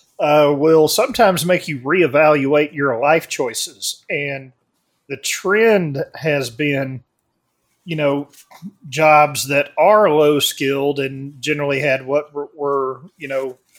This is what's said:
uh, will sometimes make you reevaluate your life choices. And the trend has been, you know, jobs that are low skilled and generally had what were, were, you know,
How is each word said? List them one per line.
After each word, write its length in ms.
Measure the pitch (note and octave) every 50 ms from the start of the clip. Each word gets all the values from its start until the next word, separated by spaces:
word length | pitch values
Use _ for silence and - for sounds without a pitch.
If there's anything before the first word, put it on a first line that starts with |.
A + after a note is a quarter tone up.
| _ _ _ -
uh, 340 | F3 D3 D3+ D3+ D3 C#3+ D3
will 300 | C#3 D3 D#3+ D#3+ D#3+ D#3 D3
sometimes 560 | - - A3+ C4+ A#3 - A#3 G3 F#3 D#3+ D#3
make 220 | F3 F#3 E3+ - -
you 100 | D3+ C3
reevaluate 920 | A#2+ C#3 E3 F#3+ E3+ C#3 B2 D3 D#3 D3+ D3+ D3 C3+ C3+ D3+ D3 D3+ D3+
your 260 | E3+ C#3+ C#3+ C#3 A#2+ A2+
life 280 | C3+ C#3+ D#3+ E3+ - -
choices. 760 | - - C#3 A#2+ A2 - - - D3 _ - - - - _ -
And 440 | F3+ D3 C#3+ C#3+ C#3 C3+ C3+ C3 _ _ _ _ _ _ _ _ _ _ _ -
the 80 | C#3
trend 880 | C3+ - - - - - - G3+ G#3+ A3+ A3+ G#3+ G3+ F3 D3+ C#3 C#3 - - -
has 340 | - - D#3+ D3 C#3+ C3 A#2+
been, 520 | A2+ A#2+ D3+ D3 C#3+ C3+ C3+ C3 C3 B2+ - _ _ _ _ _ _ _ _ _ _ _ _ _ _ _ _
you 120 | F3 E3
know, 320 | D#3 D3+ C#3+ C#3+ C#3+ C#3+ - _ - - _ - - - G3+ - _ - D#3
jobs 600 | B2 D3+ D#3 D#3 D3+ D3+ D3+ D3 C#3 A#2+ B2+ C3
that 220 | C#3+ C#3+ C#3+ - -
are 320 | - D#3 F#3+ G#3+ G#3+ G#3+ F3+
low 280 | D3 D#3 D3+ D3 D3+ C#3+
skilled 580 | - - - - C#3+ C3+ C#3 C#3 C#3 C#3+ C#3+ C#3
and 400 | C3+ C3+ C#3 C3+ C#3 C#3 D3 C3+
generally 380 | A#2 D3 D3+ D3 D3 C#3+ C#3 C3+
had 260 | C#3+ D3 C3 C3 C3
what 260 | B2+ C#3 D3 D3 -
were, 160 | C#3+ D3 C#3+ C#3+ _
were, 480 | D#3 C#3+ C#3 C#3 C#3 C3+ C3 C3 B2+ C#3 G3 _
you 120 | _ D#3 C3+
know, 300 | C#3 C3+ C3+ C3 B2+ - _ _ _